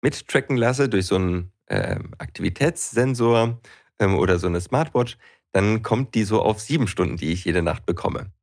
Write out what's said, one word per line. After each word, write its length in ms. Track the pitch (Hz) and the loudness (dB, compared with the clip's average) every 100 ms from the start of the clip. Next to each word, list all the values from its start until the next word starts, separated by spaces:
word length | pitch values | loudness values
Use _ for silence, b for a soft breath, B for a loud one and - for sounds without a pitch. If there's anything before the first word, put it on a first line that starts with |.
mittracken 560 | 139 - - 139 135 131 | -2 -4 -2 -2 0 0
lasse 320 | 117 127 139 | 2 2 2
durch 160 | 104 92 | 2 2
so 100 | 95 | 0
einen, 360 | 92 87 87 _ _ | 0 -2 -6 _ _
ähm, 440 | 50 - 98 - - | -4 -2 -4 -8 -14
Aktivitätssensor, 1400 | - - 107 95 143 165 - 113 131 123 117 117 117 117 B B B _ | -14 -4 -4 0 0 0 -4 0 0 2 4 4 2 -2 B B B _
ähm, 160 | 101 95 | 2 4
oder 240 | 92 90 | 4 2
so 80 | 90 | 2
eine 140 | 87 | -2
Smartwatch, 560 | 90 131 156 - 120 - b b b | -2 -2 0 0 -2 -6 b b b
dann 320 | 95 101 110 | 0 2 0
kommt 320 | 110 113 135 113 | 0 0 0 0
die 80 | |
so 180 | 101 104 | 2 2
auf 180 | - 107 | 2 0
sieben 280 | - 156 104 | -2 0 0
Stunden, 300 | - 90 - | 0 -2 -2
die 140 | 78 | -4
ich 140 | 87 - | -2 0
jede 160 | 87 | 0
Nacht 240 | 82 - - | 0 -2 -4
bekomme. 460 | - - - - - | -4 -4 -4 -10 -16